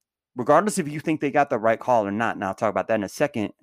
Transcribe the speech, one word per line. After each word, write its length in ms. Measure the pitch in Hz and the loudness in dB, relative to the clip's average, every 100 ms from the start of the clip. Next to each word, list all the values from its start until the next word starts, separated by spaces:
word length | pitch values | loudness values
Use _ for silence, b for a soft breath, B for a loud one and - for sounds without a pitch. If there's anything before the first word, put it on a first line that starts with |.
| _ _ _ 123 | _ _ _ -6
regardless 440 | 120 147 208 196 | 4 4 4 -2
if 80 | 147 | -4
you 120 | 151 | -4
think 220 | 170 156 | -2 -2
they 80 | 143 | 0
got 220 | 143 143 | 0 0
the 80 | 123 | 2
right 200 | 110 113 | 2 0
call 280 | - 120 101 | 2 2 2
or 40 | |
not, 240 | 104 113 87 | -2 -2 -2
and 80 | |
I'll 120 | 98 98 | -6 -2
talk 160 | 110 | -2
about 160 | 98 92 | -2 0
that 80 | 110 | -2
in 80 | |
a 60 | 95 | -2
second. 440 | - 147 117 101 - | -2 -2 -2 -6 -8